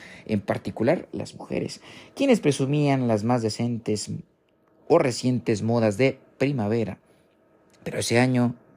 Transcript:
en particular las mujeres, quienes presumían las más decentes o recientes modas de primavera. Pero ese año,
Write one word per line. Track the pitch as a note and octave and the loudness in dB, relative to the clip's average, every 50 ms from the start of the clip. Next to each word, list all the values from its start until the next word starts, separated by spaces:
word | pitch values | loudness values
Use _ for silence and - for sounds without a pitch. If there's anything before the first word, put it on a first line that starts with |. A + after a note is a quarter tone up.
| - - - - - | -20 -20 -20 -16 -6
en | - - G3+ | -4 -4 -2
particular | - - G#3 - - - - - A2 C3 E3+ - - - | -2 -2 -4 -4 -6 -8 -4 0 0 0 0 0 -4 -8
las | - - - - - | -10 -10 -10 -10 -12
mujeres, | - - - - - - - - - - - - - - - - | -16 -10 -8 -6 -6 -6 -6 -10 -14 -20 -20 -20 -20 -20 -14 -4
quienes | - C#4 C#4 A#3+ F#3 | 0 2 4 4 4
presumían | - D3+ C3 - C3+ C3 D3 D3+ D3 C#3+ C3+ C3 B2+ | 4 2 0 2 0 0 2 2 2 2 2 2 2
las | A#2 A2 G#2 | 2 0 2
más | G#2 A#2 B2+ A#2+ | 2 0 0 0
decentes | A2 G#2+ - - A#2 A#2+ A#2+ A2 - - G#2+ G#2 - G#2 G#2+ G#2 - _ _ _ _ _ _ _ _ _ _ _ _ - | 0 -2 -2 -2 -4 -4 -4 -4 -4 -4 -4 -4 -4 -6 -10 -10 -12 _ _ _ _ _ _ _ _ _ _ _ _ 2
o | C#3+ E3+ | 4 4
recientes | D3+ C3 A2+ - - B2+ B2+ A2+ - - A2+ G2 | 4 2 0 0 0 0 0 0 0 0 0 0
modas | G#2+ A2+ A#2 A#2+ A2 A2 G2+ G2+ | 0 0 2 2 2 2 2 2
de | C3 C3+ C3 - - _ _ - | 2 0 0 -2 -10 _ _ -2
primavera. | C3+ C#3 D3 B2 A#2+ A2+ A2+ A#2 A2 F#2+ F#2+ - _ _ _ _ _ _ _ _ _ _ _ _ _ _ _ _ - | -2 0 0 -2 -2 -2 0 -2 -2 -4 -6 -10 _ _ _ _ _ _ _ _ _ _ _ _ _ _ _ _ -12
Pero | - - - | -8 -6 -4
ese | G2+ - A#2 A#2+ | -2 0 2 2
año, | B2+ B2+ B2+ B2 A#2+ A#2+ B2 - _ _ _ | 2 4 2 2 2 0 -2 -6 _ _ _